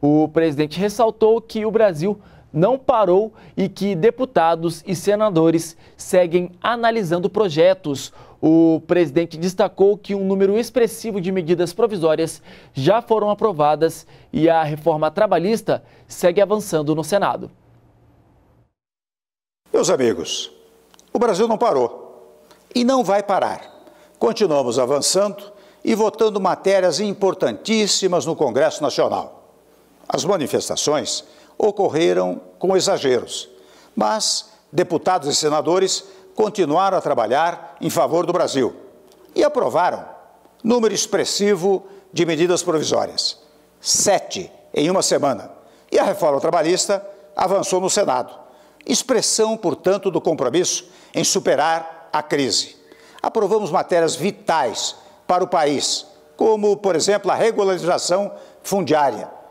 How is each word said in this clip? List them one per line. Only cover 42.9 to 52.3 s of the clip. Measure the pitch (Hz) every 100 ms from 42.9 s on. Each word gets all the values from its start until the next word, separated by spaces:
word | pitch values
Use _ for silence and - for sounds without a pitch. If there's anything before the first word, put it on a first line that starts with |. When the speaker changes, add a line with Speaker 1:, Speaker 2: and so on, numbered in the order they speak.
| 123 104 - - - _ _ _ _
Speaker 2:
sete | - - - 185 - - 85 - -
em | - 147
uma | 185
semana. | - 156 139 110 - - - _ _
E | -
a |
reforma | 285 185 160 139
trabalhista | 151 170 156 180 - 196 - - -
avançou | - 190 190 165 185
no | 185
Senado. | - 196 127 120 - - - - _
Expressão, | - 240 - 240 - - 220 226
portanto, | 185 139 - 196 196
do | 165
compromisso | 180 156 127 165 175 - - - -
em | -
superar | 165 202 190 143 151 165 160 - -
a | 151
crise. | 151